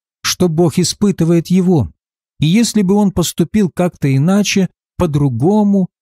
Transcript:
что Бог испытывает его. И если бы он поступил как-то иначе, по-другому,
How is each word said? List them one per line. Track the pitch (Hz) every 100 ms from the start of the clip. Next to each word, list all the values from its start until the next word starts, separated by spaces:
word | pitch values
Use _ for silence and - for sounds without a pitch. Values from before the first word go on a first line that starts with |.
| _ _
что | - - 185
Бог | 156 170 -
испытывает | 175 - 208 175 165 170 156
его. | 180 180 170 85 - _ _ _ -
И | 151
если | 202 233 214
бы | 185
он | 202 202
поступил | 185 165 - 170 214 190
как-то | - 180 - 139
иначе, | 135 156 202 202 202 185 _ _ -
по-другому, | 175 147 143 117 151 214 208 196 185 _